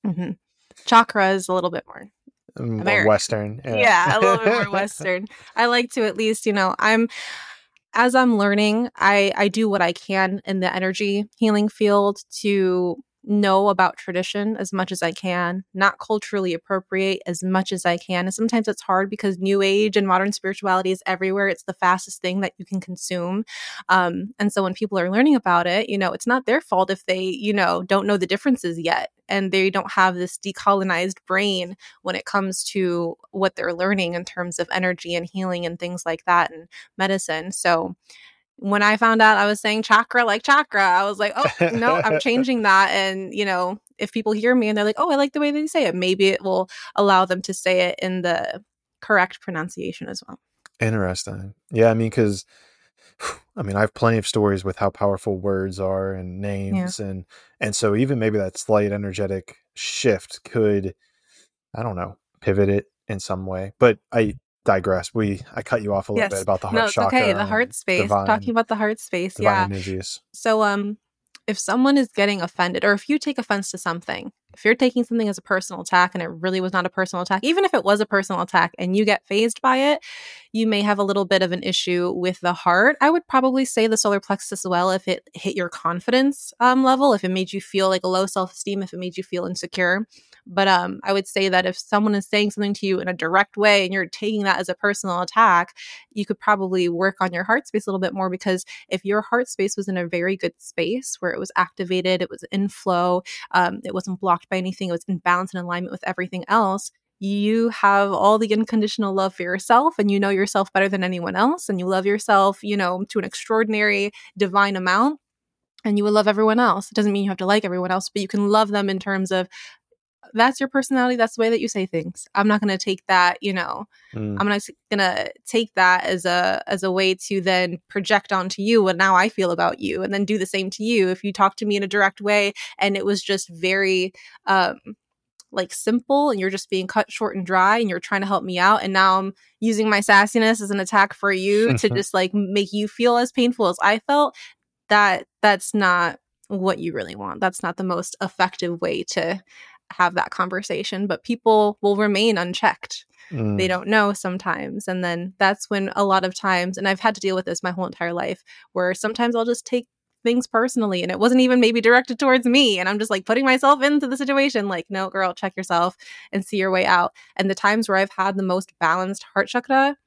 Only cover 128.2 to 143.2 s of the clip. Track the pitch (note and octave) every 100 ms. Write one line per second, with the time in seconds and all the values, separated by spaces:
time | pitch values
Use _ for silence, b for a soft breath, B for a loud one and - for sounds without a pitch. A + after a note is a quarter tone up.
128.2 | - G3 F#3 - G3+ A#3 F#3+ F3 F#3+ F#3
129.2 | G#3 - F#3 E3+ E3+ - - - F#3+ G3
130.2 | G3+ G#3+ F#3+ G3 F#3+ - G#3+ A#3 F#3 F#3
131.2 | G3+ F#3+ G3 - G#3+ G3+ G3 G3+ G3 -
132.2 | G3+ G#3 G3+ - B B G3+ G3 F#3+ G3+
133.2 | - G3 - E3+ F#3 F#3+ G3 F#3 F#3 B
134.2 | B B - F#3+ F3 - - G#3+ _ _
135.2 | _ _ - F#3+ F3+ - - A#3+ - C#4
136.2 | D4 G#3 F#3+ F#3+ - F#3+ F#3 A3 - -
137.2 | G#3+ G3 F3+ F#3 F#3 A3 A3 E3 - G3
138.2 | G3 G3 F#3 F3+ F#3 G#3+ - F#3+ F#3+ F#3
139.2 | F#3+ - b b A3 G#3+ G#3+ G#3 G#3 G3+
140.2 | G#3 A#3 A3 A3+ G3+ G3+ F#3+ G#3 G3 -
141.2 | G3+ F#3+ F#3+ G#3 A3+ B2 G#3+ F#3+ G3+ F#3+
142.2 | F#3 G#3 G3 G3+ G3+ G#3 G#3 - A#3+ A#3+